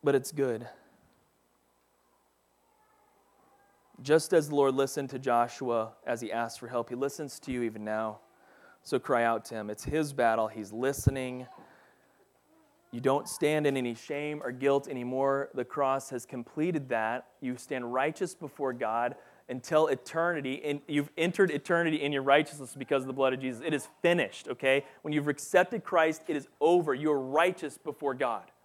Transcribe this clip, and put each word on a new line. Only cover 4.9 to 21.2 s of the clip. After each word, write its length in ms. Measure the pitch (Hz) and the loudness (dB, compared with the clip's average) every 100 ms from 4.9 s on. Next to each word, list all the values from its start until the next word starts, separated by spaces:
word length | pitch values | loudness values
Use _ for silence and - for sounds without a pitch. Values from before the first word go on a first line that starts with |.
| - 135 | 0 -6
to 80 | 135 | -4
Joshua 760 | 131 120 120 - 127 117 113 - - | 0 2 2 -2 -2 -2 -2 -6 -6
as 160 | 120 | -4
he 100 | 113 | -4
asked 260 | 113 117 - | -4 -4 -8
for 100 | 117 | -6
help, 200 | 120 117 | -6 -4
he 60 | |
listens 440 | 123 139 139 147 - | -4 -4 -4 -12 -12
to 120 | - | -8
you 120 | 127 | -4
even 200 | 117 107 | -4 -4
now. 360 | 107 110 110 107 _ _ _ _ - _ | -6 -4 -4 -8 _ _ _ _ -20 _
So 160 | - 131 | -4 -4
cry 260 | - 123 | 2 2
out 200 | 117 113 - | 4 2 -4
to 100 | 113 | -8
him. 120 | 104 | -8
It's 160 | 107 | -8
his 300 | - 151 151 | -4 -2 -2
battle. 340 | 135 117 113 110 | 2 2 4 0
He's 240 | 113 101 | -4 -10
listening. 760 | 110 131 139 - 135 127 127 127 - - - _ _ _ _ _ _ _ _ _ _ _ | -2 -2 2 0 0 -6 -8 -12 -18 -20 -20 _ _ _ _ _ _ _ _ _ _ _
You 80 | 120 | -2
don't 280 | 127 143 - | 0 0 -2
stand 400 | - 147 151 151 | -2 0 2 2
in 80 | 139 | 0
any 180 | 123 | -2
shame 480 | 117 - 143 147 151 | -6 -8 -8 -6 -6
or 80 | 127 | -8
guilt 380 | 123 139 139 139 | 0 2 2 0
anymore. 640 | 131 123 131 139 135 139 | -8 -4 0 0 0 -2
The 100 | 131 | -6
cross 460 | 120 156 135 135 - | -6 -2 0 0 -4
has 160 | 127 - | -10 -10
completed 640 | 127 117 - 165 165 131 | -12 -10 -2 -2 -2 -2
that. 400 | 117 110 123 - _ | -2 -2 -4 -8 _
You 160 | 131 127 | -8 -8
stand 360 | - 131 120 | -6 -6 -2
righteous 420 | 123 143 160 180 | 0 0 -2 -6
before 380 | - 147 - 135 | -6 -16 -6 -4
God 420 | 123 113 113 120 117 - _ - | -2 -2 0 -2 -4 -18 _ -12
until 380 | 123 - 156 156 | -12 0 2 4
eternity, 720 | 135 - 160 170 165 139 135 | 0 -2 -2 0 -2 -4 -4
and 160 | 151 143 - | -4 -6 -2
you've 220 | 147 143 | -2 -2
entered 340 | - | 0